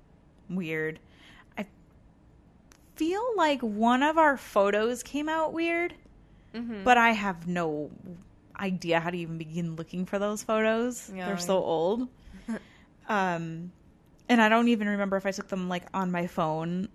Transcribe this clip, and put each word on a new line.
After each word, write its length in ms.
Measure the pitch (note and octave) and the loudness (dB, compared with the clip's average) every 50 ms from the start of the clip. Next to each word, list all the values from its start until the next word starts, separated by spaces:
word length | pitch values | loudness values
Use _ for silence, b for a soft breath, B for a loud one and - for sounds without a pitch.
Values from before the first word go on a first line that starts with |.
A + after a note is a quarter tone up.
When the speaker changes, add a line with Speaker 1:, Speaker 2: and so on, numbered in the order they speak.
| - _ _ _ _ _ _ - - - | -20 _ _ _ _ _ _ -20 -12 -8
Speaker 1:
weird. 500 | F3 F#3+ F3+ D#3 D#3+ D#3+ D#3 D#3 D#3+ - B B B B B B B B B B _ - | -6 -6 -4 -4 -4 -2 -2 -4 -4 -8 B B B B B B B B B B _ -10
I 80 | G3+ - - - - - - - - - _ _ _ - - - _ _ - _ _ - - - _ - - | -10 -10 -14 -20 -20 -20 -20 -20 -20 -20 _ _ _ -20 -20 -20 _ _ -20 _ _ -20 -20 -20 _ -14 -6
feel 300 | - D#4+ D#4+ F#4 G4+ A#4 B4+ A4+ | -4 -2 0 0 0 -2 0 2
like 260 | F#4+ E4 D4+ C#4+ C4 | 2 2 2 2 0
one 420 | - A3 G3+ G#3 A3 A#3 B3 B3+ C#4 | -2 -4 -2 2 4 4 4 4 4
of 140 | D4+ D#4 E4 | 2 4 6
our 200 | D#4+ D4 C#4 A#3 | 6 6 4 2
photos 640 | - - - G#3+ G3 G3+ G3+ G#3 G#3+ A#3 B3+ A#3+ - | -2 -2 2 4 4 4 4 2 2 0 -2 -4 -6
came 240 | - - C#4+ D4+ D#4 | -8 -6 -4 -4 -2
out 240 | D#4 D#4+ D#4+ D4+ - | -2 0 -2 -2 -2
weird, 420 | E4 E4 E4+ E4+ E4+ F4 F4 - - - - - - - - - - - - - | -2 -2 0 0 0 -2 -4 -6 -10 -20 -20 -20 -20 -20 -20 -20 -20 -20 -14 -12
Speaker 2:
Mm-hmm. 300 | A3+ A#3+ A#3 A3+ G3+ F#3+ | -10 -8 -8 -8 0 4
Speaker 1:
but 140 | B3 B3 A#3+ | 6 6 8
I 140 | A3+ A#3 | 6 6
have 360 | A3+ G#3 G3+ G3+ F#3 E3+ E3 F3 | 4 2 0 -2 -4 -4 -4 -4
no 420 | F3 F3+ E3+ D#3+ D3+ D3 D3 - - - - - F3 F3 - - - - - - - - | -2 -2 -2 -2 -2 -4 -6 -8 -12 -16 -16 -16 -16 -18 -18 -20 -20 -20 -20 -18 -10 -6
idea 380 | G3 G3 F#3+ E3+ F3+ E3+ E3 E3 | -4 -4 -4 -2 0 2 2 2
how 100 | E3 E3+ | 2 0
to 80 | F3+ F3 | -4 -4
even 200 | E3+ E3 E3 E3 | -6 -6 -8 -8
begin 380 | D#3+ D#3 D#3+ F3 E3+ E3 D#3+ | -10 -8 -6 -6 -6 -4 -6
looking 300 | D#3 D#3+ - - F3+ F#3 | -8 -10 -8 -6 -6 -4
for 140 | F3+ - G3 | -4 -2 -2
those 240 | G3+ G#3 G#3+ G#3+ - | -2 -2 -2 -4 -4
photos. 680 | - A3 A3 A3 A3 A3 A3+ A#3 B3+ B3 - - - G3 | -2 0 2 2 2 2 2 0 -2 -4 -8 -12 -14 -12
Speaker 2:
Yeah, 120 | F#3 F3+ | -8 -6
Speaker 1:
They're 100 | F3+ F3 | -4 -4
Speaker 2:
yeah. 40 | F3 | -2
Speaker 1:
so 160 | F3 F3 F#3+ F#3 | 0 0 2 2
old. 500 | - - E3 D#3+ D#3+ F3+ G#3+ A#3 B3+ B3 - B B B B F#3+ B B | 2 2 0 2 2 2 0 0 -2 -6 -8 B B B B -14 B B
Speaker 2:
<laughs> 120 | A3+ B B B B B B _ _ _ - - | -10 B B B B B B _ _ _ -6 -2
Speaker 1:
Um, 600 | A3 G3+ F#3+ F#3 F3 E3 E3 E3 E3 E3 F3 F3+ - - _ - - _ _ _ - - _ - | 0 0 0 0 0 -2 -4 -6 -8 -10 -10 -12 -16 -18 _ -20 -20 _ _ _ -20 -8 _ 2
and 120 | B3 A#3 | 4 6
I 60 | A3 G#3+ | 6 6
don't 220 | A3 A#3 A#3+ A#3+ | 6 6 6 4
even 180 | A#3+ G#3+ G#3+ G#3 | 4 2 2 0
remember 300 | G#3 G3+ G3+ G3 F#3+ F#3+ | 0 0 0 0 0 0
if 80 | F#3+ | 0
I 60 | G3 | -2
took 180 | F#3+ G3+ - - | -4 -6 -6 -6
them, 180 | G3 F#3+ F3+ F3+ | -6 -4 -2 -2
like, 160 | F3+ F3+ - - - | -4 -4 -6 -6 -4
on 180 | F#3 F#3+ F3+ | -2 -2 0
my 160 | F3 F3 F3 F3+ | 0 0 -2 -2
phone 600 | - - E3+ D#3+ D#3 D#3+ D#3+ E3+ F3 F#3 F#3+ - - | -2 -2 0 0 0 -2 -2 -2 -4 -4 -4 -6 -10